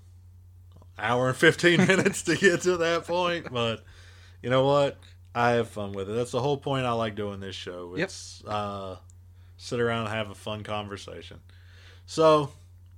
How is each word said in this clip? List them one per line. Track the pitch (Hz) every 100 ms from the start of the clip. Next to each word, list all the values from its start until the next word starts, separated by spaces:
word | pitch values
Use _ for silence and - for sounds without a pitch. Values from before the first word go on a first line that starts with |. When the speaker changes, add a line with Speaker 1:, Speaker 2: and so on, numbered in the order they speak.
| - - - - - - - - - -
Speaker 1:
an | 107
hour | 123 127
and | 127
fifteen | 165 - 175 170
<laughs> | 185
minutes | 190 190 -
to | - 151
get | 196 175
to | 180 180
that | 165 170 160
point, | 175 175 170 -
but | 123 117 110 - - - - - -
you | 117
know | 131 135
what? | 143 139 - - - - 120
I | 120
have | 120 113
fun | - 101
with | 98 95
it. |
That's | 110 120
the | 127
whole | 135 139
point | 143 135 127
I |
like | 117 113 104
doing | 104 98
this | 98 90
show. | - 90 87 90
Speaker 2:
Yep. | 190
Speaker 1:
It's, | - - - -
uh, | 107 104 101 95 92 - - - - - -
sit | - 123
around | 117 117 110
and | 110
have | 104
a | 98
fun | - 107
conversation. | 101 107 101 98 - 87 85 87 - - - - - - -
So, | - 160 156 139 - - - -